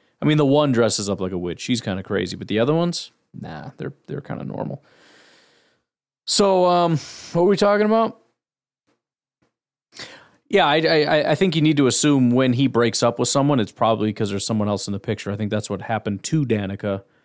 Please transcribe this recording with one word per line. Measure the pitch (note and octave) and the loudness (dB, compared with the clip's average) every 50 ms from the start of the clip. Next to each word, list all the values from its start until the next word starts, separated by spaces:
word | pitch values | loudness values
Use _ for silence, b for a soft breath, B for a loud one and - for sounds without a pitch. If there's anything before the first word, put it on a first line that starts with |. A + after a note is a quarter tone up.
| _ _ _ _ C#3 | _ _ _ _ 0
I | |
mean, | D3 D#3 | 0 2
the | D3+ D3 | 2 2
one | C3+ C#3 D3 D3+ C#3 | 4 4 4 2 2
dresses | B2 A#2 A#2 G#2+ - - G2+ G2+ | 2 2 2 2 2 0 -2 -4
up | G2 F2+ | -4 -4
like | F#2 F2+ F#2+ | -4 -6 -6
a | F2 | -6
witch. | F2+ F2 E2+ - - | -6 -6 -8 -8 -4
She's | - B2 A2+ | -4 -4 -4
kinda | - G#2+ F#2 F#2+ - | -2 -4 -6 -6 -6
crazy, | - G#2 G2 G2 F#2 G2 | -4 -4 -4 -4 -4 -6
but | G2 F#2+ - | -10 -8 -4
the | G2+ G#2+ | -2 0
other | A#2 C#3 D#3 | 2 2 2
ones, | E3 F3 F3 E3+ - - - _ _ _ _ - | 0 0 -2 -4 -6 -10 -14 _ _ _ _ -18
nah, | - - D#3+ D#3 D3+ D3 - - - | -14 -14 -14 -12 -14 -16 -16 -14 -14
they're, | - D3 C#3+ _ _ | -12 -14 -14 _ _
they're | - D3 C#3+ | -14 -12 -12
kinda | C#3+ - - - - | -10 -10 -12 -10 -10
normal. | - - - - - - - b b b b b b b b b b b b b b b b b b b b b _ _ _ _ _ _ _ _ | -10 -10 -8 -8 -10 -10 -12 b b b b b b b b b b b b b b b b b b b b b _ _ _ _ _ _ _ _
So, | - - - G3+ G3 F#3+ F#3 F3+ | -2 0 2 4 4 4 4 4
um, | F3+ F3 F3 F3 E3 D#3+ C#3 B B B B B B - | 4 4 4 2 2 0 0 B B B B B B -2
what | E3+ F3+ | 2 2
were | G3+ | 2
we | G3+ | 4
talking | - G#3 G3+ G#3 G#3 G#3+ | 4 4 2 4 2 2
about? | G#3+ A3 A3+ A3+ A3 - - _ _ _ _ _ _ _ _ _ _ _ _ _ _ _ _ _ _ _ _ _ _ _ _ _ _ _ _ _ _ _ _ _ _ B B B B B B B B B B B - | 2 2 2 0 -2 -4 -10 _ _ _ _ _ _ _ _ _ _ _ _ _ _ _ _ _ _ _ _ _ _ _ _ _ _ _ _ _ _ _ _ _ _ B B B B B B B B B B B 0
Yeah, | - G3 E3+ | 2 2 4
I, | C#3+ D3+ | 4 4
I, | D#3+ D#3+ D#3 E3 D#3 D3 | 4 2 4 4 2 4
I, | D3+ D#3+ D3+ - - | 4 2 2 2 2
I | D#3+ | 2
think | - F#3+ F#3 D3+ | 2 2 2 2
you | D#3+ D3 | 2 2
need | D#3 D3+ D3 | 4 4 4
to | C3+ | 4
assume | B2 A#2 - - D3+ C#3+ C3+ B2+ A#2+ A#2+ | 4 4 2 2 2 4 4 4 4 4
when | B2+ C3 B2+ B2 | 2 2 2 2
he | B2+ C#3 | 2 0
breaks | B2 A2+ A#2 A#2+ A#2 - - B2+ | 2 2 2 2 2 2 2 0
up | A#2 A#2 - | 0 0 0
with | B2 - | -2 0
someone, | - C#3+ C#3 C#3+ D3 B2 | 2 2 2 2 2 2
it's | G2+ - - | 0 -2 -2
probably | - A#2 A2 A2+ - G#2+ G#2+ G#2 | 0 0 2 2 2 0 -2 -2
'cause | - A2 G2 | -2 -4 -4
there's | G2 G2 - | -2 -4 -4
someone | - A2 G#2+ G2+ G#2 | -2 -2 -2 0 -2
else | G#2 G2 - | -2 -2 -4
in | G2+ G2 | -6 -8
the | G2 | -8
picture. | - - G#2 - - G2+ G2+ | -6 -6 -6 -6 -6 -8 -6
I | |
think | G#2 G#2+ G2+ | -6 -4 -4
that's | G#2+ G#2 - - | -4 -4 -4 -6
what | G2+ F#2 | -8 -8
happened | - - A2+ G#2 - A2 G2+ G2 - | -6 -6 -6 -4 -4 -6 -6 -6 -4
to | - D#3+ D#3+ C#3 | -2 -2 -2 0
Danica. | A2+ A2 G#2 G2+ F#2 G2 - - G2+ G2 G2 - _ _ _ | 0 0 -2 -2 -4 -8 -6 -6 -4 -6 -6 -8 _ _ _